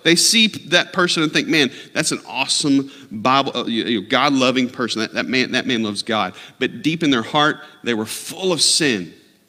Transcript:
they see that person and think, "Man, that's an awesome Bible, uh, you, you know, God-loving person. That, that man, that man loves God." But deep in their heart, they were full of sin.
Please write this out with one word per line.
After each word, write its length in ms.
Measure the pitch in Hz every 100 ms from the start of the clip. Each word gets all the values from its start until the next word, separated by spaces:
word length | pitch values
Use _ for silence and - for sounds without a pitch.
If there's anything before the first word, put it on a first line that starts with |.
they 100 | 165
see 320 | 175 - 226 220
that 460 | - 151 175 -
person 320 | 185 175 175
and 80 | 156
think, 160 | 160 -
"Man, 240 | 160 131 - -
that's 200 | - 160
an 80 | 131
awesome 680 | - 120 135 - 151 139 135 - -
Bible, 460 | 110 127 139 135 123
uh, 80 |
you, 200 | 113 113 98
you 140 | 117
know, 40 | 104
God-loving 640 | 127 147 135 127 131 123
person. 300 | - 113 110
That, 140 | 110
that 120 | 120 -
man, 240 | 127 123
that 160 | 123 -
man 160 | 117
loves 220 | 107 101
God." 300 | - 110 92 - - -
But 220 | 131 123
deep 200 | 147 165
in 80 | 156
their 120 | 123
heart, 340 | 110 151 147 - - -
they 120 | -
were 120 | 110 110
full 460 | - - - 190
of 100 | 156
sin. 500 | - - 147 104 82 - _ _